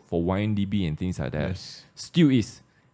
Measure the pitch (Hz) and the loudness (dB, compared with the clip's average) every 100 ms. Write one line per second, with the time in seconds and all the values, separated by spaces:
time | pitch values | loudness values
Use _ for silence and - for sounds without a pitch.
0 | - 87 85 95 107 104 98 104 87 78 | -4 -2 0 0 0 0 0 0 -2 -2
1 | 92 87 65 76 76 95 - - - - | -4 -4 -4 -2 -4 -4 -10 -18 -20 -16
2 | - 175 151 127 - - _ _ _ | -4 4 6 6 0 -8 _ _ _